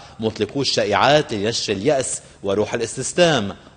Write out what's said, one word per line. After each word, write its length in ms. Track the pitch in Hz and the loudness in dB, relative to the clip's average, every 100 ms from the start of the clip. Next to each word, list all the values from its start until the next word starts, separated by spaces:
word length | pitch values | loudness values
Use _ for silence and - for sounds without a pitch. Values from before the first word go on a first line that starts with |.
| - - | -18 -6
مطلقو 420 | 110 - 101 139 | -4 -2 -4 -2
الشائعات 720 | 131 - 104 98 117 151 - | -2 0 2 4 6 4 2
لنشر 400 | 110 101 117 - | -2 -2 -4 -4
اليأس 480 | 98 113 139 123 - - - | -2 0 0 -2 -8 -12 -10
وروح 300 | 98 98 107 | -2 0 0
الاستسلام، 800 | 123 113 - 127 - 175 143 101 85 - | -2 -4 -6 -6 2 4 4 -2 -8 -16